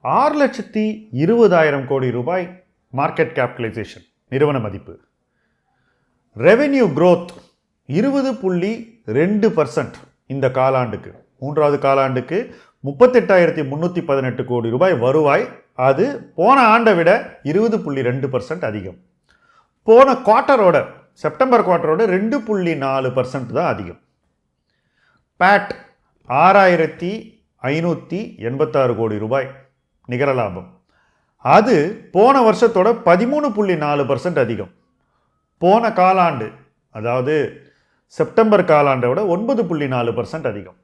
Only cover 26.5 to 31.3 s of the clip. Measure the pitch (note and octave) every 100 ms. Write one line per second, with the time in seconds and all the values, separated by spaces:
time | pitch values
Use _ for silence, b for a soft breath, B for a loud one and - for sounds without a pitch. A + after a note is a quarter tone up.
26.5 | G3 F#3+ E3+ D#3+ - F3 A3 - _ _
27.5 | _ B2+ D3+ E3+ E3 - F3+ A3+ - A2
28.5 | C3+ D#3 D3 C3 G#2+ A2+ G#2 A2 C3+ C3
29.5 | - _ _ _ _ - B2 C#3+ C3 G#2+
30.5 | F#2 F2+ _ _ _ _ _ _